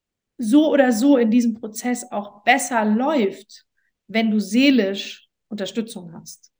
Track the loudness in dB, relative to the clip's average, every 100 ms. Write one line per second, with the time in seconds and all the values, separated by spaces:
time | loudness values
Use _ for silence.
0 | _ _ _ -8 2 4 4 4 2 2
1 | 4 4 4 2 0 -4 -10 -8 -6 -6
2 | -8 -10 -10 -2 0 0 0 -2 0 0
3 | 0 0 -2 -4 -16 -20 _ _ _ _
4 | -6 -2 0 0 0 2 4 4 0 -4
5 | -10 -18 _ _ _ -10 -8 -8 -8 -12
6 | -16 -18 -20 -20 _